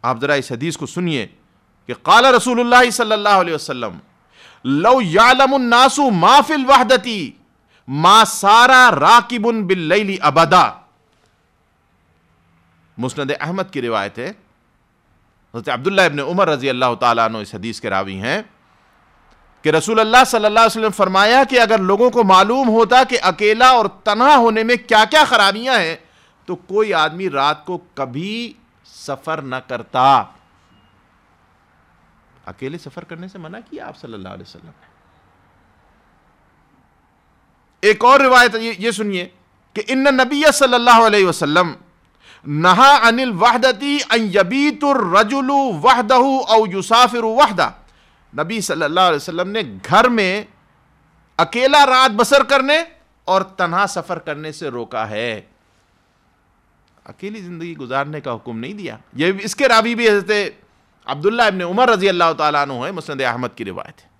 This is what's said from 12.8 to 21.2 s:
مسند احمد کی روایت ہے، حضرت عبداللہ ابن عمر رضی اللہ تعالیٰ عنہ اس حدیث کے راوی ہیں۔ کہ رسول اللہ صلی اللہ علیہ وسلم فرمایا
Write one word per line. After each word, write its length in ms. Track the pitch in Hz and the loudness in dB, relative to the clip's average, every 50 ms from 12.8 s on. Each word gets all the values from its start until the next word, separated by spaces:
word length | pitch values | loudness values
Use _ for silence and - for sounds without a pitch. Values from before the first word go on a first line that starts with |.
| _ _ _ - | _ _ _ -10
مسند 320 | 120 127 - 147 139 135 147 - | -10 -10 -8 -8 -8 -8 -8 -8
احمد 320 | - 156 180 196 185 190 | -8 -8 -6 -8 -8 -8
کی 100 | - 143 | -8 -8
روایت 360 | 120 117 113 104 98 104 - - | -6 -4 -4 -4 -6 -6 -10 -12
ہے، 140 | 123 165 214 _ _ _ _ _ _ _ _ _ _ _ _ _ _ _ _ _ _ _ _ _ _ _ - | -14 -14 -14 _ _ _ _ _ _ _ _ _ _ _ _ _ _ _ _ _ _ _ _ _ _ _ -18
حضرت 140 | 117 110 - | -14 -10 -8
عبداللہ 320 | 127 123 131 190 196 190 | -8 -6 -6 -4 0 2
ابن 200 | 185 165 143 147 | 0 0 0 -4
عمر 280 | 139 139 175 190 196 165 | -8 -6 -2 -2 0 0
رضی 220 | 151 131 127 139 | -2 -2 -2 -4
اللہ 240 | 131 123 131 123 120 - | -4 -2 -2 -2 -2 0
تعالیٰ 240 | 127 120 117 117 113 | 0 0 2 2 0
عنہ 120 | 113 110 | -2 -2
اس 180 | 110 104 - - | -8 -12 -12 -14
حدیث 260 | 101 92 117 107 - | -12 -12 -12 -12 -10
کے 100 | - 110 | -8 -4
راوی 260 | 98 95 98 95 95 | -4 -4 -4 -6 -10
ہیں۔ 260 | 95 98 123 151 208 220 _ _ _ _ _ _ _ _ _ _ _ _ _ _ _ _ _ _ _ _ _ _ _ | -10 -6 -6 -6 -6 -8 _ _ _ _ _ _ _ _ _ _ _ _ _ _ _ _ _ _ _ _ _ _ _
کہ 60 | _ 156 | _ 0
رسول 320 | 151 160 156 208 220 220 | 0 0 -2 0 0 0
اللہ 240 | 220 214 226 247 262 | 0 4 4 4 4
صلی 180 | - - 226 208 | 4 0 -2 -2
اللہ 140 | 214 208 226 | 0 2 2
علیہ 80 | 226 | 2
وسلم 240 | 226 220 220 220 220 | 2 2 -2 -4 -6
فرمایا 540 | 196 - 202 185 190 190 | -2 -2 -2 0 0 0